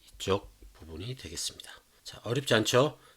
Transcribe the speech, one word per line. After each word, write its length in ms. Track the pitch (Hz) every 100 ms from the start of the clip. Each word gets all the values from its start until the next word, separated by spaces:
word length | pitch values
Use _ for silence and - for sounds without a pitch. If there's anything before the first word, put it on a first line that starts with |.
| -
이쪽 460 | - - 98 - - -
부분이 420 | - 80 80 110 127
되겠습니다. 540 | - 82 - - - - _ _
자, 160 | - -
어렵지 300 | 107 123 131
않죠? 440 | 113 107 123 143 - -